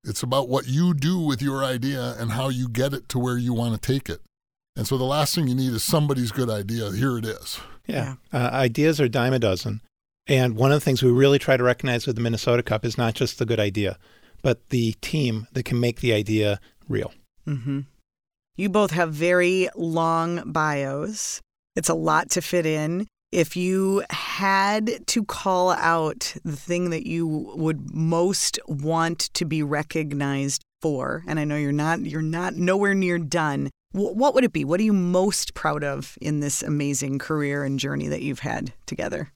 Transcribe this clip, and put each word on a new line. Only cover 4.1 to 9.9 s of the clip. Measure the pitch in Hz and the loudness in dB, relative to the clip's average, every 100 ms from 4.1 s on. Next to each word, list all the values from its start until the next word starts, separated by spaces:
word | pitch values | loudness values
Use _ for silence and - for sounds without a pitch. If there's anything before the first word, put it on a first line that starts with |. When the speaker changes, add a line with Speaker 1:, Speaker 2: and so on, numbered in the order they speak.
| 80 - _ _ _ _ - | -10 -12 _ _ _ _ -8
Speaker 1:
And | 107 | -2
so | 135 | 0
the | 127 | 2
last | 147 143 | 2 2
thing | - 127 | 2 0
you | 127 | 2
need | 131 | 0
is | 113 | -2
somebody's | - 160 147 135 120 | 0 2 2 0 0
good | 104 123 | 0 -2
idea. | 107 98 113 104 | -2 -4 -4 -4
Here | 95 135 120 | 0 0 0
it | 110 | -4
is. | - - - - - - | -6 -10 -12 -14 -14 -6
Speaker 2:
Yeah. | 147 123 131 _ | -4 -4 -8 _
Speaker 3:
Yeah. | 131 123 | -2 0
Speaker 2:
Uh, | |
ideas | 123 127 113 151 151 | 2 0 4 2 4
are | 131 | 2
dime | 127 123 | 2 2
a | 131 | 2
dozen. | 110 92 113 107 - | 2 0 -2 -8 -10